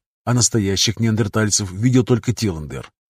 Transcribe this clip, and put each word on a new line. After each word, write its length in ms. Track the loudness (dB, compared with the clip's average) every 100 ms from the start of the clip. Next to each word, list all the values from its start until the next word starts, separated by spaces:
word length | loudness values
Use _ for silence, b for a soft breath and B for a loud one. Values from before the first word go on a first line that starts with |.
| _ _
а 100 | -2
настоящих 680 | 0 2 2 0 0 -2 0
неандертальцев 720 | 0 0 0 0 0 0 -4
видел 320 | -2 2 4
только 300 | 4 0 0
Тиллендер, 580 | -2 -2 -4 -8 -12 -14 _ _